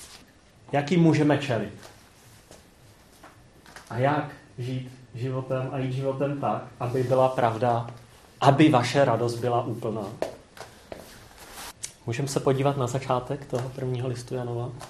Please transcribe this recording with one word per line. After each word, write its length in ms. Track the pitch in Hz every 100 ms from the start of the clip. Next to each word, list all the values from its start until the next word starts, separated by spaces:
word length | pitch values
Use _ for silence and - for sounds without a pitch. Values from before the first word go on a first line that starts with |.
| - - - - _ - -
Jak 180 | 143 -
jim 120 | 180
můžeme 360 | 165 151 147 139
čelit? 360 | - 110 98 - - - - - - - - - - - - - - - - - - - - - -
A 80 | 113
jak 320 | 135 147 147 - - -
žít 320 | 123 131 127 - -
životem 540 | 120 131 131 127 131 131
a 60 | 139
jít 140 | 131
životem 480 | 131 135 131 143 143
tak, 240 | 117 107 - -
aby 220 | 123 131
byla 260 | 120 131 131
pravda, 600 | 131 117 110 123 117 120 - - - - -
aby 280 | 135 143 151
vaše 360 | 123 117 143
radost 300 | 135 113 120
byla 300 | 117 120 120
úplná? 420 | 120 107 113 107 98 - - - - - - - - - - - - - - - - - - - -
Můžeme 220 | 117 139
se 120 | -
podívat 360 | 143 131 139 139
na 100 | 120
začátek 600 | 131 - 123 - 135 -
toho 220 | 123 131
prvního 400 | - 127 123 127
listu 260 | 120 -
Janova? 360 | 127 120 120 120 127